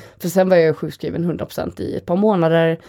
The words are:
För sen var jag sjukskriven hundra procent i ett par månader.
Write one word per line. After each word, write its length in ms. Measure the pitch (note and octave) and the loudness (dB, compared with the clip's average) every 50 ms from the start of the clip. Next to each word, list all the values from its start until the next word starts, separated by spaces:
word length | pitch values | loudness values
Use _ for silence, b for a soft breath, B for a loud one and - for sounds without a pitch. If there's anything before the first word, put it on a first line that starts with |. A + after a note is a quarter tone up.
| B B B B | B B B B
För 80 | - F3 | -8 -2
sen 200 | - G3 F#3+ F#3 | 0 0 2 4
var 80 | F#3 E3+ | 4 4
jag 200 | D#3+ D#3 D#3 - | 4 4 2 0
sjukskriven 460 | - D3+ D3 - - D#3+ - E3 E3+ | -6 -10 -10 -8 -8 -6 -6 -4 -4
hundra 220 | F3 D#3 F3 - | -4 -4 -4 -8
procent 340 | - - - - - - - | -8 -8 -8 -8 -8 -8 -8
i 180 | - - - - | -8 -8 -8 -8
ett 80 | - | -4
par 100 | - F3 | -2 0
månader. 600 | F#3+ G#3 A3 G#3 F3+ E3 D#3+ E3 E3 E3 E3 E3 E3 B | 2 2 2 2 2 2 2 2 2 2 0 -2 -4 B